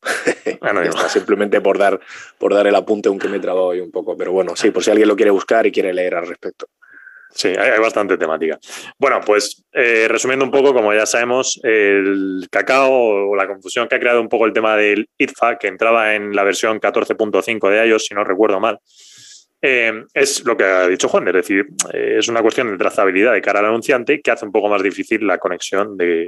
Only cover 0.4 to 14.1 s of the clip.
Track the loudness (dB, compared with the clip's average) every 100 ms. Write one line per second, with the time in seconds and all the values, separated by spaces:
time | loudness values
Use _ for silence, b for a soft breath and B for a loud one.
0.4 | -8 -6 -4 -2 -2 -2 -2 -2 0 -2
1.4 | 0 0 2 2 2 0 B B B -4
2.4 | 0 2 4 2 0 0 0 -2 -4 -4
3.4 | -2 0 0 -2 -6 -8 -8 -6 -2 0
4.4 | 0 0 0 2 2 4 4 4 4 2
5.4 | 2 2 2 0 -2 -2 -2 -4 -6 -10
6.4 | -14 -14 -18 _ B B B B B -4
7.4 | -2 0 2 2 2 0 0 0 0 -2
8.4 | -4 -4 B B B -2 0 2 2 2
9.4 | 0 -8 _ -2 2 2 2 0 0 -2
10.4 | 0 2 4 4 2 2 0 0 0 -2
11.4 | -2 -4 0 2 2 2 0 -2 -4 -6
12.4 | -4 -2 0 2 2 2 2 2 0 -2
13.4 | -2 -6 -8 -6 -2 0 2